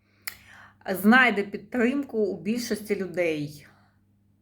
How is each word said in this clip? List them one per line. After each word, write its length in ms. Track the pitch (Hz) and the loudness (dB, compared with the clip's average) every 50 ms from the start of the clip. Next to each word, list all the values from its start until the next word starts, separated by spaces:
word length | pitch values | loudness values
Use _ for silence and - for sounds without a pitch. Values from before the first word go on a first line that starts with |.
| _ _ _ _ _ - - - - - - - - - _ _ - - | _ _ _ _ _ -18 -18 -18 -20 -20 -20 -20 -20 -20 _ _ -8 -6
знайде 540 | 190 175 190 208 240 262 254 240 202 202 202 | -4 2 4 6 8 8 6 6 4 0 -2
підтримку 720 | 202 - - - - - 247 220 247 277 285 277 - - 220 | -4 -8 -12 -12 -6 -2 0 0 2 0 -2 -4 -4 -2 -2
у 240 | 208 185 196 165 | 0 0 -2 -4
більшості 540 | 160 202 233 247 240 - 220 - - - 202 | -4 -4 -4 -4 -4 -4 -6 -6 -4 -4 -4
людей. 720 | 185 190 175 165 180 175 165 156 151 147 147 147 - - - - _ _ _ _ _ _ _ _ _ _ _ _ _ | -4 -4 -4 -2 -2 0 0 0 -2 -4 -8 -10 -14 -20 -20 -20 _ _ _ _ _ _ _ _ _ _ _ _ _